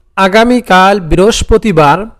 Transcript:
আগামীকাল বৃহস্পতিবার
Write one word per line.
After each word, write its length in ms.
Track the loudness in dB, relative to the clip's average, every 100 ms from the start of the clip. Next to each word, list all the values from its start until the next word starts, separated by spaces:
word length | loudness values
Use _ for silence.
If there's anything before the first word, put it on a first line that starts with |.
| _ -4
আগামীকাল 840 | -2 0 0 -2 0 0 2 0
বৃহস্পতিবার 1040 | -2 0 0 0 -2 -2 0 0 2 0 -4 -16